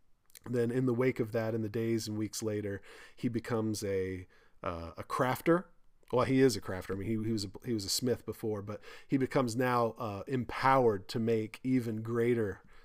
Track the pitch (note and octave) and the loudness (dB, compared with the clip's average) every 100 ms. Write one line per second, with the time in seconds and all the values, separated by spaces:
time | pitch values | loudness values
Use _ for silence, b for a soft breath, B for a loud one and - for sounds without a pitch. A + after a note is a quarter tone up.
0 | _ _ _ - - B2 A#2 A#2+ C3 A#2 | _ _ _ -20 -6 0 0 2 2 2
1 | C3 B2 A2+ A2+ A2 A2+ A2 A2+ A#2 A2+ | 2 2 -2 0 0 -2 -2 -2 0 0
2 | A2 G#2+ G#2+ - G#2+ G#2 G2+ G2 B B | -2 -4 -4 -4 -4 -2 -4 -6 B B
3 | B B B2+ A2+ - A#2 A2 G#2+ G#2 F#2+ | B B -2 -2 -2 -2 0 -2 0 0
4 | F#2 F#2 F#2 b b b F2+ E2+ E2 D#2+ | 0 -4 -10 b b b -8 -6 -8 -12
5 | - - B2+ B2 - E3+ - - - - | -8 0 0 0 4 2 2 -16 -20 -20
6 | - B2 A#2 C3 C3 G2+ - F#2 F2+ G2 | -2 0 4 6 6 4 -4 -8 -6 -6
7 | G#2+ A2+ G#2+ A2 G2 G#2 B2+ A2+ G2 - | -2 -2 0 -2 -4 -8 -6 -4 -2 -2
8 | B2 A2+ - G#2+ A2+ G#2 G2+ G#2 B B | 0 -2 -4 -6 -4 -4 -6 -10 B B
9 | B C#3 B2+ D3+ B2+ A2 B2+ B2 A2+ - | B 0 2 2 0 2 2 4 2 0
10 | A#2 G2+ F#2+ C3+ A2+ - C3 C3+ A#2+ G2+ | -6 -6 -4 -4 -4 0 4 6 6 4
11 | - B2+ A2+ A2+ A2 - C3 C3 A#2 G#2+ | -2 -2 2 2 0 -6 0 0 0 -4
12 | A2+ A#2 A#2 A#2+ G#2 - - b | -4 0 2 2 0 -4 -12 b